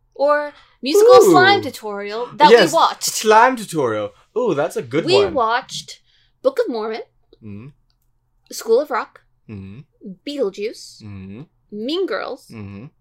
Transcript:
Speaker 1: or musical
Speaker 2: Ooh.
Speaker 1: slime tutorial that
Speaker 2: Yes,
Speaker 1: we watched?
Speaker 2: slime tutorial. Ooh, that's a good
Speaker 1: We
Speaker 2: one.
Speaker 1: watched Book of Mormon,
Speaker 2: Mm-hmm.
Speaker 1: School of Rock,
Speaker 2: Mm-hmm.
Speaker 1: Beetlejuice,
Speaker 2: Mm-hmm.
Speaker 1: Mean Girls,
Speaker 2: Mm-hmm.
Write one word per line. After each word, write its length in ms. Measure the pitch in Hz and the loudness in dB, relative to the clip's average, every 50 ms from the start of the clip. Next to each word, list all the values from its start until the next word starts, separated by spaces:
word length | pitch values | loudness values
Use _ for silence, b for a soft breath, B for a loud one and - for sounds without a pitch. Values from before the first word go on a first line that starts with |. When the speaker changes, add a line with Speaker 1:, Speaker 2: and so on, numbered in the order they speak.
| _ _ _ | _ _ _
Speaker 1:
or 380 | - 269 294 294 294 294 294 - b b b b b b | -2 0 0 0 0 -2 -6 -12 b b b b b b
musical 320 | 262 320 403 427 480 508 | 0 2 4 6 8 8
Speaker 2:
Ooh. 160 | 494 415 392 | 8 8 8
Speaker 1:
slime 320 | 320 - 359 392 403 - - | 6 6 6 4 4 2 0
tutorial 640 | 269 - - - 214 202 202 202 202 208 226 247 - 151 | -6 -10 -12 -12 -12 -12 -10 -10 -10 -10 -10 -10 -10 0
that 160 | 214 285 196 | 4 6 6
Speaker 2:
Yes, 200 | 226 240 190 156 147 | 8 6 6 4 2
Speaker 1:
we 20 | |
watched? 280 | 311 285 196 - - - | 2 2 0 0 -4 -8
Speaker 2:
slime 520 | - - - - 214 214 220 233 262 262 | -8 -8 -4 0 4 6 6 6 4 2
tutorial. 560 | 226 202 - - 156 135 117 107 107 104 101 - b b b b | -2 -8 -8 -6 -4 -2 -2 -2 -4 -6 -8 -10 b b b b
Ooh, 180 | 208 254 226 165 | -4 -4 -2 -2
that's 220 | 135 147 180 - | -2 -4 -6 -6
a 60 | 233 165 | -10 -10
good 220 | 117 123 156 - | -6 -4 -4 0
Speaker 1:
We 200 | 311 359 403 403 | 2 2 2 2
Speaker 2:
one. 100 | 381 330 | 2 0
Speaker 1:
watched 640 | 277 226 220 226 254 - - - - - - - - _ _ _ _ _ _ _ _ - | -2 -2 -2 -2 -4 -6 -8 -14 -16 -16 -16 -20 -20 _ _ _ _ _ _ _ _ -4
Book 160 | 508 - - | -2 -2 -2
of 100 | 480 392 | -2 -4
Mormon, 320 | 247 220 214 226 220 - 508 - _ _ _ _ _ _ 113 | -6 -8 -8 -8 -10 -10 -12 -16 _ _ _ _ _ _ -20
Speaker 2:
Mm-hmm. 260 | 107 101 101 113 143 - _ _ _ _ _ _ _ _ _ _ _ _ _ _ - - | -18 -18 -18 -18 -20 -20 _ _ _ _ _ _ _ _ _ _ _ _ _ _ -20 -18
Speaker 1:
School 280 | - - - 226 247 | -10 -4 0 0 0
of 100 | 302 294 | 0 0
Rock, 320 | 285 - 269 - _ _ _ _ _ _ _ - | -4 -8 -8 -8 _ _ _ _ _ _ _ -18
Speaker 2:
Mm-hmm. 320 | 110 98 95 95 98 123 156 _ _ _ - 214 185 - _ | -18 -16 -16 -16 -18 -20 -20 _ _ _ -20 -20 -20 -18 _
Speaker 1:
Beetlejuice, 760 | - 285 277 247 196 185 - 202 226 240 - - - - - 110 | -12 -8 -6 -6 -6 -6 -8 -10 -10 -12 -14 -18 -20 -20 -20 -20
Speaker 2:
Mm-hmm. 400 | 147 101 190 190 - 101 113 156 - _ _ _ _ 214 | -18 -16 -16 -16 -16 -18 -18 -20 -20 _ _ _ _ -14
Speaker 1:
Mean 340 | 208 214 262 311 370 392 | -12 -10 -8 -6 -6 -6
Girls, 420 | 320 214 - - - 254 277 _ - | -6 -6 -8 -8 -10 -12 -14 _ -20
Speaker 2:
Mm-hmm. 380 | - 110 104 98 98 98 117 151 _ _ | -18 -18 -16 -16 -16 -18 -18 -20 _ _